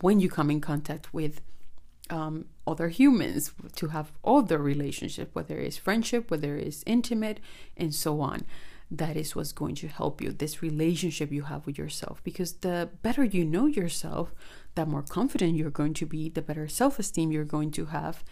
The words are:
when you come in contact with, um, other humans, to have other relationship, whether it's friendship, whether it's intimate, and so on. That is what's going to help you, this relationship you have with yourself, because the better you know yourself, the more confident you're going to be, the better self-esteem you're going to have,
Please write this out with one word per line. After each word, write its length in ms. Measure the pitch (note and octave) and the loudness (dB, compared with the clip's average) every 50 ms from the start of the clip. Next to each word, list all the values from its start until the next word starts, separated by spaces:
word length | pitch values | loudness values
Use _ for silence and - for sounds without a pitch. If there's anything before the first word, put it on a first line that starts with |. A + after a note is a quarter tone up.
when 180 | - F#3 G#3+ G3+ | 4 6 8 8
you 100 | F#3 F3+ | 6 6
come 220 | - - D3+ D3 | 4 2 2 4
in 100 | D3 D3+ | 4 2
contact 520 | - - D3 C#3 - - D3+ - - - - | 2 0 0 0 0 -2 -4 -6 -6 -6 -4
with, 260 | E3 D#3 D3+ D3+ - - - - - - - - - - - - - - - | 0 0 0 0 0 -4 -4 -6 -4 -6 -6 -6 -8 -10 -12 -20 -20 -10 -6
um, 360 | F3 D#3+ D#3 D#3 D#3 D#3 - - - - - | -4 -4 -4 -4 -4 -6 -8 -10 -14 -8 -4
other 220 | - D#3+ - E3 E3+ | -4 -2 0 0 -2
humans, 640 | E3+ - C4 C#4+ B3+ G3+ - - - C#3+ - - - - - - - | 4 8 8 8 10 8 4 2 0 -2 -4 -4 -8 -12 -14 -12 -6
to 120 | - F3 D3+ | -4 -4 -2
have 240 | D#3+ D#3 D3+ - - - - | -2 -4 -6 -6 -8 -4 4
other 340 | - E3+ G3 G3 F3+ E3 D3+ | 6 8 8 8 6 2 2
relationship, 720 | C#3+ C#3+ C#3+ D3 C#3+ C#3 C3+ - - - - - - - - | 2 2 2 2 0 -2 -4 -4 -6 -6 -6 -6 -8 -6 -6
whether 240 | - E3 - D#3 - | -8 -6 -6 -6 -4
it's 180 | - - - | -4 -4 -6
friendship, 540 | - - F#3 G#3 A3+ A3+ - B3 A#3+ A#3 - | -4 0 2 2 2 2 2 0 0 0 0
whether 260 | E3 D3+ D3 C#3+ C#3+ | -2 0 0 -2 -2
it's 260 | D3 - - - - - | -2 -4 -6 -6 -8 -2
intimate, 540 | - A3+ B3 A#3+ - A#3+ A3 A3 G#3+ G#3 - - - - - - - - | 2 2 2 2 2 0 0 0 -2 -4 -6 -8 -12 -12 -14 -14 -14 -6
and 180 | - E3+ D#3+ D3+ | -2 -2 -2 0
so 260 | - - D#3 D3+ D3+ | 0 0 0 2 2
on. 240 | C#3+ - - - - - - - - - - - - - | 0 -2 -2 -2 -2 -2 -4 -4 -6 -8 -10 -12 -10 -8
That 260 | C3+ C#3 E3 E3 D3+ | -4 -2 -2 -2 -2
is 180 | - - - - | -2 -4 -4 -4
what's 180 | - D3+ D3 - | -4 -4 -4 -4
going 220 | - D3 D#3 D#3 | -6 -4 -4 -4
to 120 | - E3+ D#3 | -6 -6 -8
help 320 | - - - D3+ D3 - | -6 -2 -2 -2 -2 -2
you, 120 | - A2+ - | -4 -4 -4
this 300 | - D3+ D#3 - - E3 | -2 -4 -4 -4 -4 -4
relationship 680 | D#3+ D3+ D3+ D#3+ E3 F3 D3+ F3+ E3+ D3 - D#3 D3 C#3+ | -2 0 2 2 2 2 2 0 -2 -2 -2 -4 -4 -4
you 120 | C#3+ C#3+ | -4 -4
have 200 | D3 C#3+ D3 - | -4 -8 -8 -6
with 120 | D3 C#3+ - | -8 -6 -6
yourself, 440 | D3+ D3+ - - - - - - - | -6 -6 -6 -6 -8 -8 -8 -8 -8
because 300 | F3+ - - F3+ E3 - | -8 -4 -4 -4 -4 -4
the 380 | - - F#3 F3 F3 E3+ F3 - - - | -4 -2 -2 -2 -2 -2 -4 -6 -4 0
better 220 | A3+ B3 C#4+ C#4 | 2 4 6 4
you 200 | G#3 F#3+ F3+ E3+ | 6 6 4 2
know 220 | D#3 D#3 F#3+ C4 | 4 4 4 4
yourself, 680 | D4+ C#4+ - E3+ E3+ - - - E3 D#3+ - F3+ - - - - - - - - - - | 4 4 4 0 0 -2 -2 -4 -2 -2 -2 -2 -2 -4 -8 -10 -12 -14 -14 -14 -8 -2
the 100 | F3 D#3 | -2 0
more 180 | D#3 D3 D3 C#3+ | 0 0 -2 -2
confident 540 | - - F3 A#3 C#4 - B3 F#3+ E3 E3+ | -2 0 0 0 2 2 4 4 4 4
you're 140 | D#3 D#3 D#3 | 4 2 0
going 240 | - - D3 D3+ D#3 | 0 2 0 0 2
to 120 | - E3 | 0 -2
be, 220 | D3+ - D#3 D3+ D#3+ | -2 -2 -2 -4 -2
the 140 | - E3 D#3 | -2 -4 -4
better 260 | - D3+ D#3 D3+ D3+ | -2 -4 -4 -4 -4
self-esteem 640 | - - B3 C#4 C4+ - G3+ - - E3+ D#3+ D#3+ D#3 | 0 4 4 4 4 2 -2 -2 0 2 2 2 2
you're 120 | D3+ D3+ | 0 0
going 260 | D3+ - D3+ D3+ D#3 D3+ | 0 0 0 0 0 -2
to 140 | - E3 | -2 -4
have, 360 | D3+ D#3+ D3+ D#3 D#3 E3+ - - - | -4 -4 -4 -4 -4 -4 -4 -6 -8